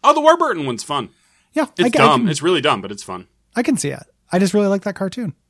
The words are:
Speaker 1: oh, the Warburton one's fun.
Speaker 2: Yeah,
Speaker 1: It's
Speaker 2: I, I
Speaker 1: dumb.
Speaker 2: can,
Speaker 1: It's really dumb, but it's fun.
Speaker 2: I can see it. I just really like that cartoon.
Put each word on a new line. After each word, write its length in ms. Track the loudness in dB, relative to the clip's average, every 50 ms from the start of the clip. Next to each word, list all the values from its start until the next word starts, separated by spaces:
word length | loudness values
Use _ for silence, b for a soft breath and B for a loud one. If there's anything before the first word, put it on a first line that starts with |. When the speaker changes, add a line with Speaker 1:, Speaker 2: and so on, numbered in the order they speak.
| 2
Speaker 1:
oh, 100 | 2 2
the 60 | 4
Warburton 460 | 4 4 4 4 2 -2 -2 -4 -4
one's 160 | -6 -6 -6
fun. 280 | -6 -6 -4 -4 -6 -6 _ _ _ _ _ _ _ _
Speaker 2:
Yeah, 120 | _ -4 -4 -4 _
Speaker 1:
It's 60 | 0
Speaker 2:
I, 40 | 0
I 20 | 2
Speaker 1:
dumb. 300 | 4 4 4 4 4 4
Speaker 2:
can, 60 | 2 0
Speaker 1:
It's 120 | -2 0
really 180 | 0 0 0 2
dumb, 200 | 2 0 0 0
but 100 | -4 -10
it's 120 | -14 -14
fun. 240 | -12 -12 -12 -14 -14 _ _ _ _ _ _
Speaker 2:
I 60 | -4
can 140 | -2 -2 -2
see 140 | -2 -4 -6
it. 120 | -8 -10 -16 _ _ _ _ _
I 80 | 0 0
just 160 | 2 2 2
really 140 | 2 2 2
like 140 | 0 -2
that 120 | -2 -6 -6
cartoon. 400 | -4 -6 -6 -6 -6 -8 -8 -10 _ _